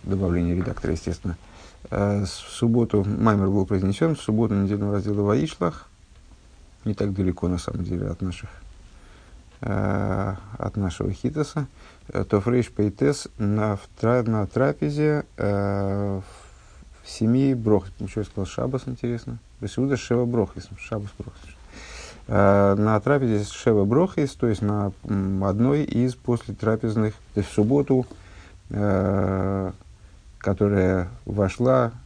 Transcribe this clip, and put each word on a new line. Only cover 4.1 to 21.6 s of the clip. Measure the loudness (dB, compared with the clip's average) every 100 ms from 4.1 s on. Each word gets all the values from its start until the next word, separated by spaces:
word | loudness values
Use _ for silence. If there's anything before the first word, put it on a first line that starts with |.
| 0
в |
субботу | -2 0 2 2
недельного | 0 0 0 -2
раздела | -2 0
Ваишлах, | 2 2 0 -2 -4 -4 -18 _ -20 -20 -20 -20 -20 -20 -20 -10
не | -6
так | -2 -2
далеко, | 0 -2 0 -2
на | -2
самом | -4 -6 -4
деле, | -4 -4
от | -4
наших, | -6 -6 -12 -16 -20 -20 -20 -20 -20 -20 -20 -20 -20 -12
а, | -4 -2 0 0 -2 -2 -2 -6 -10 -6
от | -6 -2
нашего | -4 -2 -4
хитоса. | -2 -4 -2 -4 -4 -6 -10 -20 -20 -8
Э, | -6 0
Тов | 2 2
Рейш | 2 0
Пейтес | 0 -2 2 0 0 -8 -4
на, | 0 0 0 -2
в | -8 -2
тра-, | 2 2
на | 2 0 0
трапезе, | 0 0 0 -2 0 0 0 -4 -4
а, | 0 0 0 0 0 -2 -2 -4
в, | -8 -18 -20 -20 -20 -20 -20 -20 -18
в |
семи | -2 2 4 4 2
брох-, | 2 2 2 -12
ну, | -8
что | -6
я | -6
сказал, | -6 -6
Шабас, | -4 -4 -4 -6
интересно. | -6 -4 -4 -8 -12 -14 -10
Бесуда | -8 -2 0 0
Шева | 0 0 2
Брохис, | 2 0 -2 -16 -16
Шабас | -8 -8 -8 -12
Брохис. | -14 -14 -20 -20